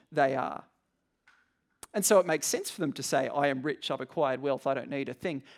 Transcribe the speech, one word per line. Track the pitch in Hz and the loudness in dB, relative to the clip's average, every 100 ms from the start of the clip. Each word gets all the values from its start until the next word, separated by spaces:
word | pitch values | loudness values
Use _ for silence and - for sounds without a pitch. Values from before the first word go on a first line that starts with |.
| - | -4
they | 151 135 131 | 2 2 2
are. | - - - _ _ _ _ _ _ _ _ _ _ - - | -4 -6 -16 _ _ _ _ _ _ _ _ _ _ -20 -8
And | 214 190 | 0 6
so | 196 | 6
it | 175 | 6
makes | 156 - | 0 0
sense | 285 415 | -2 -4
for | - | -4
them | 147 | -4
to | - | -4
say, | - 139 123 | 0 0 2
"I | 143 143 | 2 2
am | 131 | 2
rich, | 147 - - | -4 -4 -4
I've | 131 | -6
acquired | 131 165 139 127 | -4 0 0 0
wealth, | 139 127 139 | -2 -2 0
I | |
don't | 135 120 | -2 -4
need | 139 135 | -6 -6
a | |
thing." | 131 185 135 - | -6 -6 -6 -10